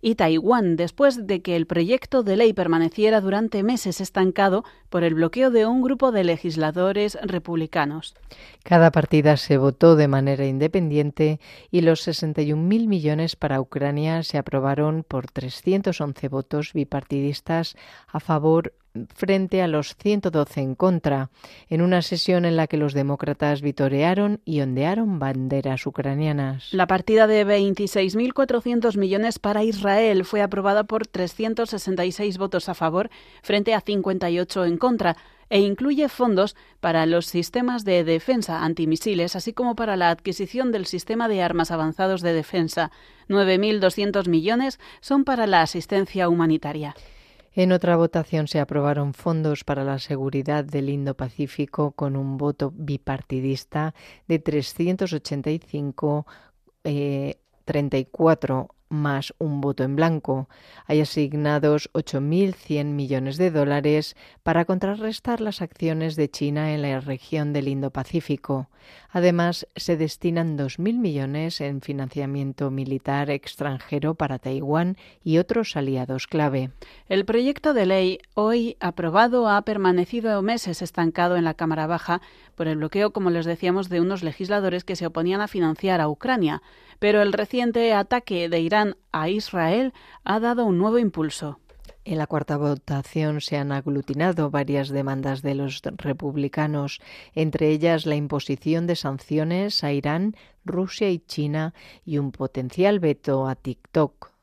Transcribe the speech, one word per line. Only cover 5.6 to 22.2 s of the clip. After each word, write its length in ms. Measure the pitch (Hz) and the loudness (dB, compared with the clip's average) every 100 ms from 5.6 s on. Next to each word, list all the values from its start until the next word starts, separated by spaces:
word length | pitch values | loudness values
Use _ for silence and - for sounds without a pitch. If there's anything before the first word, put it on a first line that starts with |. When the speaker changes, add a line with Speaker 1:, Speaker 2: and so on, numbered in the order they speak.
| 220 | 4
Speaker 1:
un 160 | 254 | 4
grupo 300 | 254 262 269 | 2 2 2
de 120 | 220 | 4
legisladores 920 | 180 165 180 156 156 165 185 196 208 - | 2 0 -2 -2 -2 0 0 2 -2 -2
republicanos. 920 | 185 180 165 170 160 170 143 156 - - - - - - | -6 -6 -4 -4 -2 -2 -2 -4 -12 -20 -20 -20 -20 -20
Speaker 2:
Cada 280 | - 175 165 | 4 8 8
partida 440 | 156 147 156 147 147 | 6 4 4 6 4
se 220 | - 139 | 4 4
votó 380 | 139 131 165 160 | 4 6 8 8
de 120 | 147 | 6
manera 380 | 135 135 139 139 | 4 2 0 0
independiente 960 | 135 151 190 165 147 147 - 156 156 - - - | 0 0 0 2 2 0 2 2 2 -6 -20 -2
y 100 | 175 | 2
los 200 | 165 160 | 4 4
sesenta 420 | - 160 160 151 | 0 -4 -4 -2
y 100 | 147 | 0
un 140 | 151 170 | 0 2
mil 200 | 220 226 | 2 2
millones 480 | 196 151 151 165 - | 2 2 0 -2 -2
para 240 | 151 135 | -2 -2
Ucrania 600 | 131 143 139 147 156 165 | -2 -2 -2 0 0 -2
se 160 | 160 147 | -2 -4
aprobaron 680 | 139 139 135 139 151 156 156 | -2 0 0 2 0 0 -4
por 240 | 135 127 | -6 -6
trescientos 680 | - 131 - - 190 196 170 | -8 -10 -6 0 0 0 -2
once 300 | 147 135 139 | -4 -4 -6
votos 420 | 135 135 147 151 | -4 -4 -4 -4
bipartidistas 1040 | 160 143 143 - 139 143 143 - 165 165 - - - _ | -4 -4 -4 -4 -2 -2 -4 -4 -2 -2 -10 -20 -20 _
a 120 | 156 | -10
favor 540 | - 156 156 160 165 _ _ - 117 | -2 2 4 2 0 _ _ -14 -14
frente 480 | - 185 196 190 190 | -6 0 0 2 0
a 60 | 175 | 2
los 300 | 151 143 - | 0 -4 -4
ciento 340 | 202 208 196 | -2 0 0
doce 300 | 160 147 - | 0 0 -2
en 120 | 135 | -4
contra, 560 | 131 185 175 156 139 135 _ - - - | 0 2 2 0 0 -2 _ -20 -20 -4
en 140 | 160 | 2
una 200 | 175 180 | 4 2
sesión 440 | 165 170 | 0 -2